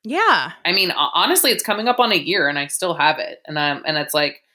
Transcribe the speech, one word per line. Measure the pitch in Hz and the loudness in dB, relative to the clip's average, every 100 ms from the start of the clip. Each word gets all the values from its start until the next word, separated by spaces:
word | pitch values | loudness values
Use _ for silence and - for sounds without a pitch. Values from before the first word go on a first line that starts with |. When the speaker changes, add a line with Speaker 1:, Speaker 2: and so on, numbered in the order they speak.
Speaker 1:
Yeah. | 220 320 - 240 208 - | -6 0 2 2 0 -6
Speaker 2:
I | 165 | -2
mean, | 190 180 | 0 0
ho-, | - 147 | 0 0
honestly, | 160 214 370 285 | 2 2 2 2
it's | 208 | 0
coming | - 208 226 | -2 -2 0
up | 247 | 2
on | 233 | 2
a | 190 | 2
year | 143 196 143 | 0 0 0
and | 147 | 0
I | 143 | -4
still | - 185 | -4 -2
have | 156 147 151 | 2 2 2
it. | - - - | -4 -10 -8
And | 151 | -2
I'm, | 147 139 | -2 -2
and | - 151 | -2 -4
it's | 147 | 0
like, | 151 147 143 _ | 0 0 -4 _